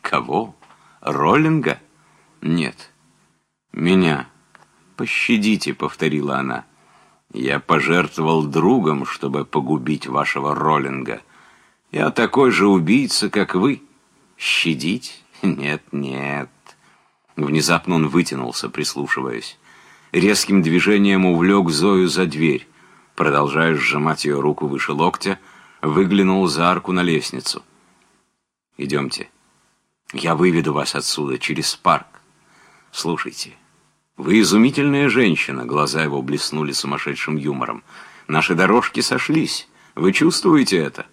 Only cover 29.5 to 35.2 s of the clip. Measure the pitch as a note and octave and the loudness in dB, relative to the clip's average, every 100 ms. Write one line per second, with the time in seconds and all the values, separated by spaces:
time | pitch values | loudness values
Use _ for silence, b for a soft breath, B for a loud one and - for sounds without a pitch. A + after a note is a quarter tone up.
29.5 | _ _ _ _ _ _ - E2 D#2+ F2+ | _ _ _ _ _ _ -6 -2 2 2
30.5 | E2 D#2 D2 C#2 C#2+ - - C#2+ B1+ - | 2 0 -2 -4 -6 -6 -4 -4 -6 -6
31.5 | D2 D2+ - - D#2 - - _ _ b | -4 -6 -2 0 0 -2 -20 _ _ b
32.5 | b b b b - E2 D#2+ - - - | b b b b -8 -6 -4 -6 -10 -14
33.5 | - _ _ _ _ _ - C2 G#2 F#2 | -14 _ _ _ _ _ -10 2 4 6
34.5 | G2+ B2 C3+ C#3+ C#3 C#3+ A2+ | 6 4 4 0 2 2 4